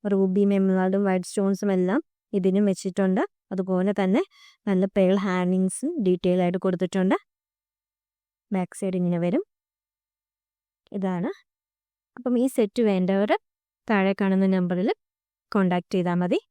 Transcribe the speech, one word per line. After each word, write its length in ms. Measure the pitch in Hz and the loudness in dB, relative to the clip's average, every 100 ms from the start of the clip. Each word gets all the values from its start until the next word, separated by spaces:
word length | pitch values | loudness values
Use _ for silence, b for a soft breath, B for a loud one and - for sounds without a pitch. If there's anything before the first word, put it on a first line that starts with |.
| 208 | 0
റൂബിയും 400 | 196 190 190 202 196 | 2 2 2 2 4
എമറാൾഡും 460 | 190 185 185 196 202 | 2 2 2 0 0
വൈറ്റ് 200 | 185 180 | -2 -2
സ്റ്റോൺസും 420 | - 196 196 208 185 | -2 0 0 0 0
എല്ലാം 240 | 180 233 - _ _ 202 | 0 0 -4 _ _ -2
ഇതിനും 260 | 185 190 208 | 2 2 2
വെച്ചിട്ടുണ്ട്. 520 | 185 196 180 190 190 370 _ _ | 0 -4 -2 0 0 -2 _ _
അതുപോലെ 400 | 190 190 185 190 208 | -6 -2 0 0 0
തന്നെ 220 | 190 220 392 b b b - | 0 0 -2 b b b -2
നല്ല 160 | 185 196 - | 0 0 2
പേൾ 160 | 185 196 196 | 2 2 0
ഹാങ്ങിങ്സും 640 | 185 180 185 185 - 277 349 190 | -2 0 0 0 -2 -6 -2 0
ഡീറ്റെയിൽ 340 | 180 180 180 | 0 0 0
ആയിട്ട് 160 | 175 180 | 0 0
കൊടുത്തിട്ടുണ്ട്. 520 | 190 180 185 196 185 330 _ _ _ _ _ _ _ _ _ _ _ _ _ | -2 -2 -2 0 0 0 _ _ _ _ _ _ _ _ _ _ _ _ _
ബാക്ക് 240 | 190 180 - | -4 -4 -6
സൈഡ് 160 | 196 185 | -4 -2
ഇങ്ങനെ 180 | 180 175 | 0 0
വരും. 200 | 175 247 403 _ _ _ _ _ _ _ _ _ _ _ _ _ _ 202 | 0 -2 -4 _ _ _ _ _ _ _ _ _ _ _ _ _ _ -8
ഇതാണ്. 320 | 190 180 220 403 _ _ _ _ _ _ _ - | -6 -4 -6 -8 _ _ _ _ _ _ _ -10
അപ്പം 180 | 247 240 | -2 0
ഈ 40 | 254 - | 0 0
സെറ്റ് 260 | 208 - 220 | -2 0 0
വേണ്ടവർ 400 | 190 185 196 214 359 _ _ _ _ - | 2 0 0 0 -2 _ _ _ _ -2
താഴെ 240 | 208 190 196 | 0 0 0
കാണുന്ന 240 | 196 190 190 190 | 0 2 2 2
നമ്പറിൽ 340 | 180 180 220 427 _ _ _ _ _ | 0 -2 -2 -4 _ _ _ _ _
കോൺടാക്ട് 380 | 208 185 180 - | 0 0 0 -2
ചെയ്താൽ 240 | 190 180 175 | -2 0 0
മതി. 180 | 180 320 _ | 0 -2 _